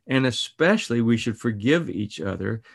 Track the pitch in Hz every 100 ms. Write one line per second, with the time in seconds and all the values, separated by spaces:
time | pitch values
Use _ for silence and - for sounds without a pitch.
0 | - 131 131 120 - - 160 214 - 120
1 | 117 113 120 107 117 107 110 170 165 95
2 | 104 - 95 92 98 113 -